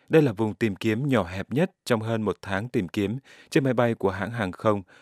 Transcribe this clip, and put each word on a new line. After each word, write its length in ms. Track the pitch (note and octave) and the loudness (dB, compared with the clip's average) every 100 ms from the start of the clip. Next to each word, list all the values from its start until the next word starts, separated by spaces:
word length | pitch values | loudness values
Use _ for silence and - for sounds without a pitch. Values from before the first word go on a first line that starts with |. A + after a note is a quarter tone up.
| - | 0
Đây 140 | D#3 | 4
là 100 | C#3+ | 4
vùng 220 | G2 A2 | 2 -2
tìm 220 | G2 A2+ F#2 | 0 -2 0
kiếm 320 | A2+ A2 C#3+ | 0 0 2
nhỏ 160 | B2 | 2
hẹp 280 | F2 F#2+ - | 0 -4 -4
nhất 180 | B2+ F#3 _ | 0 -2 _
trong 160 | - A#2 | -2 -2
hơn 220 | A2+ A2+ | 0 -2
một 140 | G#2 F2+ | -2 -4
tháng 260 | - G2 A#2+ | -4 -4 -2
tìm 200 | B2 F2 | -4 -2
kiếm 300 | - G2 C3 - - - | -2 -2 -2 -8 -20 -4
chiếc 100 | D#3+ | 0
máy 140 | C3+ | 0
bay 200 | A#2+ A#2+ | 2 0
của 160 | A2+ G2 | 2 -2
hãng 200 | F#2 G2 | -2 -6
hàng 220 | A#2 G2 | -4 -4
không 300 | - A2 G#2 - - | -2 0 0 -2 -18